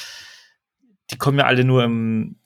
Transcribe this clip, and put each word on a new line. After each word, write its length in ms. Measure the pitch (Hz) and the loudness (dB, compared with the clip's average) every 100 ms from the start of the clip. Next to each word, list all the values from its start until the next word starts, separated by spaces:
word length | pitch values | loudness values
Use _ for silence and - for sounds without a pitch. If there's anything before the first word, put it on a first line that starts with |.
| - - - - _ _ _ _ _ _ - | -16 -18 -20 -20 _ _ _ _ _ _ -16
die 60 | 131 | -4
kommen 220 | 143 139 | 0 2
ja 80 | - | 2
alle 180 | 127 | 2
nur 180 | 127 127 | 4 4
im, 540 | 120 117 113 110 110 - | 2 0 -2 -2 -4 -10